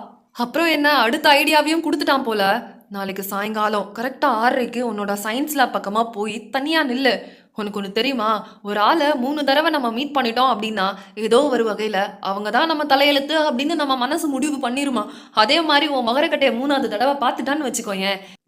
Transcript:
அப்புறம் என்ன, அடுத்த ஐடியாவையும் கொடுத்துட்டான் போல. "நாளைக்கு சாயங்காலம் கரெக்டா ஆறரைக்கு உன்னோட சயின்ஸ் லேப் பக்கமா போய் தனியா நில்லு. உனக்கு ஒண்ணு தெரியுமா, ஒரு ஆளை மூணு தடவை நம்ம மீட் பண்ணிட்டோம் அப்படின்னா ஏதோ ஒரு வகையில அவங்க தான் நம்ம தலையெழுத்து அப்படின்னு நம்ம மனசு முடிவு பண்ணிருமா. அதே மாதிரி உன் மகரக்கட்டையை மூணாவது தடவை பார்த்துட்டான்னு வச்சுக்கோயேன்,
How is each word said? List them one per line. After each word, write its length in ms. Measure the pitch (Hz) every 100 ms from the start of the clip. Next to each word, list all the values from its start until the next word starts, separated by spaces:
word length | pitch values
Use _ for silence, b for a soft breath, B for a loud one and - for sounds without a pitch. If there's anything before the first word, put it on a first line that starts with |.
| - - _
அப்புறம் 360 | - 240 285 330
என்ன, 220 | 311 294 285
அடுத்த 300 | 226 302 311
ஐடியாவையும் 480 | 285 302 302 294 330
கொடுத்துட்டான் 400 | 302 294 285 277
போல. 180 | 233 214 196 226 240 - -
"நாளைக்கு 340 | 196 190 190
சாயங்காலம் 640 | 196 196 208 214 214 208 196
கரெக்டா 360 | 208 247 262 294 233
ஆறரைக்கு 460 | 240 269 240 233
உன்னோட 300 | 247 208 202 202
சயின்ஸ் 320 | 214 233 302 277
லேப் 180 | 240
பக்கமா 300 | 202 196 214 226
போய் 240 | 202 220 220 -
தனியா 340 | 262 285 320
நில்லு. 300 | 285 240 269 196 B B B
உனக்கு 280 | - 208 202
ஒண்ணு 100 | 196
தெரியுமா, 380 | 208 254 254 214 214 B B
ஒரு 160 | 202 208
ஆளை 280 | 214 330 285 285
மூணு 280 | 247 302
தடவை 280 | 277 277 330
நம்ம 200 | 311 240
மீட் 240 | 220 285 285
பண்ணிட்டோம் 360 | 240 226 262
அப்படின்னா 360 | 220 220 214 190 196 B -
ஏதோ 260 | 214 233
ஒரு 220 | 294 240 226
வகையில 340 | 202 220 196 202 196
அவங்க 300 | - 196 208
தான் 180 | 233 330
நம்ம 160 | 311
தலையெழுத்து 540 | 302 269 285 277 285 311
அப்படின்னு 380 | 302 247 294 339
நம்ம 200 | 285 262
மனசு 320 | 247 320 311
முடிவு 420 | 269 302 277 240
பண்ணிருமா. 360 | 254 285 240 208 B B
அதே 280 | - 220 311
மாதிரி 260 | 320 285 311
உன் 200 | 277 240
மகரக்கட்டையை 480 | 254 320 302 269 226
மூணாவது 320 | 277 269 226
தடவை 280 | 214 262 285
பார்த்துட்டான்னு 520 | 247 - 247 302 262
வச்சுக்கோயேன், 520 | 233 220 190 190 190 B -